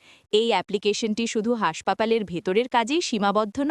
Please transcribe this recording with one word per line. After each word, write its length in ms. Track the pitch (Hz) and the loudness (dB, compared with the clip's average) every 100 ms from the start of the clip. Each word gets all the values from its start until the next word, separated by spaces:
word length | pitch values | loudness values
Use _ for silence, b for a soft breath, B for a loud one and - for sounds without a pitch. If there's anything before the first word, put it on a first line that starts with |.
| b b b | b b b
এই 140 | 208 233 | 0 2
অ্যাপ্লিকেশনটি 760 | 196 - 202 208 208 226 214 233 | 0 0 -2 0 0 -2 -2 -2
শুধু 240 | 226 214 240 | -2 -2 0
হাসপাতালের 680 | 180 160 - 196 220 226 190 | -2 -2 -2 0 2 0 -2
ভেতরের 420 | 175 - 190 247 | -6 0 0 2
কাজেই 320 | 240 226 320 | 0 2 0
সীমাবদ্ধ 560 | - 214 202 202 220 262 285 | 0 0 2 2 0 -2 2